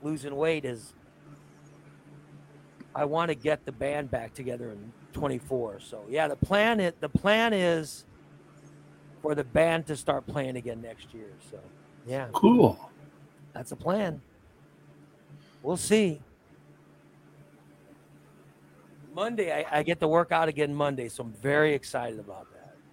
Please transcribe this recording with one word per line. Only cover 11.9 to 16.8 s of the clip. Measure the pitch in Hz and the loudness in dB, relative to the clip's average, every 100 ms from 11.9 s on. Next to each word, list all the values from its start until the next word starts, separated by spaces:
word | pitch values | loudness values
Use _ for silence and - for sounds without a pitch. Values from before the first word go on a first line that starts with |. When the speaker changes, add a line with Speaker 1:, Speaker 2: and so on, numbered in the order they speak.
| - - | -20 -6
Speaker 1:
yeah. | 131 127 | -6 -4
Speaker 2:
Cool. | - 208 247 131 - - - - - - - - | 4 6 8 6 4 -12 -20 -20 -20 -20 -20 -18
Speaker 1:
That's | - 131 | -14 -12
a | 139 | -8
plan. | - 196 196 151 - _ - - - - - - - - - - - - | -2 -2 -2 -6 -14 _ -20 -20 -20 -20 -20 -20 -20 -20 -20 -20 -20 -10
We'll | 135 175 | -4 -2
see. | - 214 202 147 - - _ - - - | 4 4 4 0 -10 -20 _ -20 -20 -20